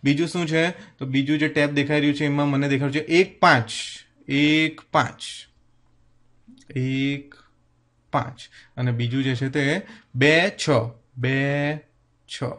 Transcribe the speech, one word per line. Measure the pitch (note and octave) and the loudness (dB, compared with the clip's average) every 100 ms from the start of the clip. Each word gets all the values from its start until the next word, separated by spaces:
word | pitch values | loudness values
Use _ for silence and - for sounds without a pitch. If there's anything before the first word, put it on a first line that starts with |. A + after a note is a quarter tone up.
બીજું | C#3 C#3+ E3+ | 2 0 0
શું | F3 E3 | -2 -2
છે? | D#3+ E3+ | 0 0
તો | E3+ - _ C3 | -2 -18 _ -2
બીજું | C3+ C#3 D3+ | 0 0 0
જે | D3+ | 0
ટેબ | D3+ D3 | 0 0
દેખાઈ | C#3+ C#3 D3+ | 0 0 2
રહ્યું | D3 C#3+ | 2 0
છે | |
એમાં | D3 C#3+ C#3+ | 0 0 0
મને | C#3 C#3+ | 0 0
દેખાડ્યું | C3+ C#3+ C#3 | 0 0 -4
છે | - | 0
એક | E3 F#3+ - | 2 2 2
પાંચ, | F3+ C3+ G#2+ - - - - _ - | 4 4 2 -8 -12 -14 -20 _ -4
એક | C#3 D3 D#3 D#3 D#3 - | 2 4 4 0 -4 -2
પાંચ, | D#3 C3 - - - - _ _ _ _ _ _ _ _ _ - - - C3 | 0 0 -6 -16 -16 -20 _ _ _ _ _ _ _ _ _ -20 -20 -10 -4
એક | C3 C3+ C#3 C#3+ C#3+ - _ _ _ _ _ _ _ | -2 0 -2 -4 -10 -20 _ _ _ _ _ _ _
પાંચ. | C#3+ B2 C3 - - - - | -4 -4 -12 -20 -20 -18 -4
અને | B2 | -2
બીજું | A#2 A#2+ C3 | -2 -2 0
જે | B2+ B2+ | -2 -2
છે | C3+ | -2
તે | C#3+ C#3 F3 - - _ | -2 0 -2 -6 -20 _
બે | B2+ C3+ D#3+ F#3+ | 2 4 6 2
છ, | G3+ - B2+ A#2 - _ B2+ | -2 2 2 0 -10 _ -6
બે | B2+ C3+ C#3 C#3+ C#3+ D3+ _ _ _ _ _ | -2 0 0 0 -2 -4 _ _ _ _ _
છ. | - B2 | -8 -8